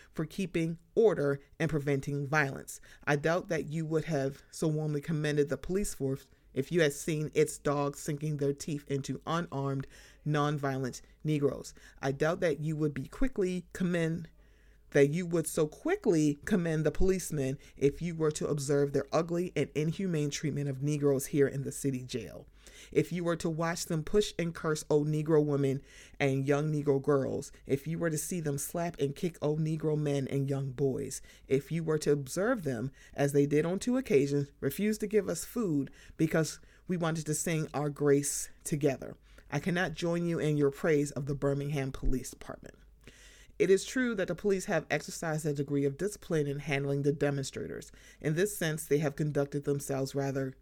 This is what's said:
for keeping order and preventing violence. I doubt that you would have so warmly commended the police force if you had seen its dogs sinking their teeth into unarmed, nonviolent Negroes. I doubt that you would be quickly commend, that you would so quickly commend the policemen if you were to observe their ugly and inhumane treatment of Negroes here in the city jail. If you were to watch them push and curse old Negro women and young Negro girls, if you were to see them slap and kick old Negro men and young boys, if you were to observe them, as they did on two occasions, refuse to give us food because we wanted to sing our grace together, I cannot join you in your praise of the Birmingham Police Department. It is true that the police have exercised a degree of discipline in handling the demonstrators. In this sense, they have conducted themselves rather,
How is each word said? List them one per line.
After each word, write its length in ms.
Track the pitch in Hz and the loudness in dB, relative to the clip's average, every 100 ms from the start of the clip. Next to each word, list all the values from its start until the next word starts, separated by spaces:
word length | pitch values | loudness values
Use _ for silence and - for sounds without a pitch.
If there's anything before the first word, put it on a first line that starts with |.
| - | -12
for 100 | - | -6
keeping 540 | 160 - 185 170 165 165 - | -6 -4 -2 0 -2 -4 -2
order 460 | - 226 165 143 139 - - | 4 6 6 2 0 -4 -2
and 100 | 170 | 0
preventing 580 | 151 139 139 143 143 139 | 0 0 0 0 -4 0
violence. 520 | 156 135 135 - - - - - | 2 2 -2 -12 -16 -18 -8 0
I 80 | 147 | 0
doubt 320 | 160 175 - | 2 0 0
that 220 | 160 151 | -4 -2
you 160 | 160 160 | -4 -2
would 180 | 160 156 | -2 0
have 380 | 147 135 135 - | 0 -2 -4 -14
so 160 | - 165 | -2 0
warmly 340 | 151 156 147 | 0 0 -2
commended 480 | 156 156 151 147 143 | -2 -2 0 2 2
the 80 | 131 | 0
police 380 | - 185 202 - | -2 -2 -2 -4
force 320 | 135 135 - _ _ | -4 -4 -8 _ _
if 180 | 127 135 | -6 0
you 100 | 170 | 2
had 120 | 151 | 2
seen 380 | 143 - 151 151 | 2 -4 -2 0
its 240 | - 151 - | 2 2 2
dogs 420 | 151 143 143 143 | -2 0 -2 -4
sinking 380 | - 143 156 151 | -6 -4 -4 -2
their 160 | 143 | -2
teeth 320 | 139 - 139 - | -2 -4 -6 -4
into 340 | 139 135 135 - | -6 -4 -8 -4
unarmed, 640 | 165 175 135 139 135 135 - - - 151 | -4 -4 -4 -4 -4 -6 -14 -20 -10 -2
nonviolent 760 | 151 147 147 139 131 131 - - - | 0 0 0 -2 -2 -4 -8 -16 -8
Negroes. 500 | 151 151 139 - - - - - | -2 2 2 0 -8 -18 -20 -6
I 100 | 139 | -4
doubt 280 | 139 151 180 | 0 0 2
that 180 | 170 151 | 0 0
you 160 | 151 151 | -2 0
would 180 | 151 | -2
be 140 | 143 135 | -2 -8
quickly 580 | - 269 - 185 180 - | 0 0 2 -2 -2 -8
commend, 540 | - 180 175 160 165 160 - - _ - - - | -4 0 2 0 -2 -8 -18 -20 _ -20 -20 0
that 160 | 143 143 | 6 6
you 180 | 160 175 | 4 0
would 220 | 170 156 | 0 0
so 180 | - 156 | 0 -2
quickly 720 | - 302 403 233 165 151 143 - | -2 -2 0 4 4 4 0 0
commend 400 | 208 165 156 151 | 0 2 2 0
the 60 | |
policemen 640 | - 190 190 - 151 131 143 - - | 4 4 4 -2 -2 -2 -4 -10 0
if 220 | 139 139 | 2 2
you 140 | 170 | -4
were 180 | 160 156 | 0 0
to 160 | 151 175 | 0 -2
observe 460 | 147 139 143 143 | -2 2 2 2
their 120 | 139 - | 0 0
ugly 420 | 151 165 170 185 - | 0 0 -2 -2 -2
and 140 | 135 | -2
inhumane 560 | 202 160 165 196 160 147 | 0 -2 -2 -2 0 -2
treatment 400 | - 151 135 143 | -2 -4 -2 -4
of 140 | 131 | -2
Negroes 440 | 143 151 143 135 - | -2 2 2 2 0
here 200 | 147 135 | 4 4
in 160 | 139 | 2
the 80 | 123 | -6
city 320 | - 139 127 | -4 -2 -2
jail. 420 | 127 123 87 - - - - - - | -6 -8 -8 -12 -18 -20 -20 -20 0
If 180 | - 147 | 2 2
you 140 | 175 170 | 0 -2
were 100 | 165 | 0
to 120 | 170 | -2
watch 380 | 156 165 170 - | 0 -2 -2 -2
them 160 | 165 | -4
push 280 | 151 208 208 - | 2 2 2 -2
and 160 | 170 165 | -4 -2
curse 300 | 160 156 - | -2 -2 2
old 200 | 151 151 | 2 2
Negro 340 | 151 151 156 | 0 4 4
women 380 | 151 139 139 135 - - - - | 4 2 2 0 -6 -20 -20 -2
and 300 | 139 135 135 | 0 2 2
young 240 | 143 156 | 0 2
Negro 300 | 151 147 139 | 0 2 2
girls, 500 | 135 139 120 107 - - - | 4 2 2 -4 -8 -14 -2
if 180 | 139 - | -2 -2
you 120 | 165 | -2
were 100 | 170 | -2
to 80 | 151 | -2
see 220 | - 180 | -4 -4
them 180 | 156 139 | -2 -4
slap 400 | - 175 170 - | -4 -4 -4 -2
and 140 | 143 143 | -2 -2
kick 220 | 180 - | -4 -2
old 180 | 151 151 | -2 0
Negro 380 | 156 160 151 151 | 0 0 0 0
men 320 | 147 139 135 | 2 0 0
and 200 | 139 139 | -2 0
young 220 | 135 135 | -2 -4
boys, 500 | 127 139 113 107 - - - - | 0 0 0 -4 -8 -14 -20 0
if 240 | 135 - | 0 0
you 100 | 165 | -4
were 140 | 160 156 | 0 0
to 140 | - | 2
observe 520 | 147 131 170 208 254 | 2 0 -2 0 0
them, 280 | 151 117 131 - - | -2 -4 -4 -8 -12
as 200 | - 143 | -2 2
they 120 | 143 143 | 4 4
did 200 | 147 165 | 2 2
on 140 | 190 | 0
two 180 | - 247 | 0 -2
occasions, 500 | 262 147 139 143 143 - | 4 4 4 2 -2 -4
refuse 360 | 139 - 208 214 | -4 0 0 0
to 80 | 208 | 0
give 200 | 214 190 | 0 0
us 160 | 170 | -4
food 480 | - 247 202 147 139 - - - | -6 -4 0 0 -2 -8 -20 -2
because 440 | 156 165 156 - - - - | 2 2 0 -4 -16 -20 -6
we 80 | 175 | -2
wanted 300 | 165 160 151 | 0 -2 -2
to 80 | |
sing 340 | 151 - 160 156 | -2 0 -2 -2
our 160 | 135 147 | -2 -4
grace 600 | 143 147 143 143 - - - | 0 4 6 4 -4 -8 -12
together, 540 | - 151 147 127 - - - - - | -6 0 0 0 -6 -14 -18 -20 -6
I 80 | 147 | -4
cannot 340 | 190 175 180 | 0 0 -2
join 320 | 156 170 170 170 | -2 -2 0 0
you 140 | 160 | 0
in 160 | 151 147 | 0 2
your 160 | 139 | 2
praise 400 | 139 175 147 143 | 2 2 4 2
of 140 | - 143 | -2 -4
the 100 | 139 | -2
Birmingham 560 | 143 139 143 147 135 | 0 0 -2 -2 -4
Police 380 | - 131 131 - | 0 2 2 -2
Department. 460 | - - - - - - _ - - - - - - | -12 -14 -14 -16 -20 -20 _ -20 -20 -20 -20 -20 0
It 120 | 175 | 4
is 140 | 190 | 4
true 320 | - 262 247 226 | 2 -2 0 -2
that 140 | 180 | -4
the 60 | 170 | -2
police 300 | 208 190 185 | 0 0 0
have 200 | 165 143 | -2 0
exercised 560 | 151 - - 165 156 156 | -4 -4 -8 -4 -2 -2
a 60 | |
degree 320 | 147 139 143 | -2 0 0
of 140 | 139 139 | 0 -2
discipline 500 | 196 - - 160 143 | -6 -6 -2 -2 0
in 120 | 143 | -4
handling 420 | 143 139 143 143 | -4 -2 0 2
the 100 | 143 | 2
demonstrators. 800 | 147 147 139 135 - - 57 - - - - | 2 0 0 -4 -8 -8 -10 -12 -18 -20 -4
In 140 | 147 156 | 0 2
this 200 | 202 - | 0 0
sense, 300 | 165 156 - | -2 -2 0
they 140 | 143 | 2
have 180 | 160 - | 2 0
conducted 480 | 151 143 139 147 143 | 0 0 -2 -2 -2
themselves 500 | 143 - 135 135 139 | -2 -2 -4 -2 -2
rather, 380 | 139 135 135 - | -2 -2 -4 -8